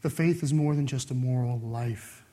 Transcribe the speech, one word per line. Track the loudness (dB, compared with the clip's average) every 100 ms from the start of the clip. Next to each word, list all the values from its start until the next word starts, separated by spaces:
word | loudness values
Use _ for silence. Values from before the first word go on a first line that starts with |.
The | -4
faith | 2 2 2
is | 2
more | 2 4 2
than | 0
just | -2 -4
a | -2
moral | 0 0 0 -2
life. | -4 -4 -4 -6 -10 -20 -20